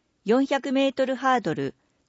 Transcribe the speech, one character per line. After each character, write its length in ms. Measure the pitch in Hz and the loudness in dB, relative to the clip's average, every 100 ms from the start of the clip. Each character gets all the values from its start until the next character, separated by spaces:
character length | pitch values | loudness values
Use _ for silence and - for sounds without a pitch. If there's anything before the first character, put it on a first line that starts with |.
| _ _ 196 | _ _ 0
四 200 | 247 277 | 2 2
百 260 | 277 277 | -2 -2
メ 160 | 269 277 | 0 0
ー 40 | |
ト 140 | 269 262 | 0 -2
ル 100 | 254 | 0
ハ 200 | 262 254 | 0 2
ー 60 | |
ド 120 | 185 | 0
ル 220 | 147 139 - _ _ | -4 -4 -8 _ _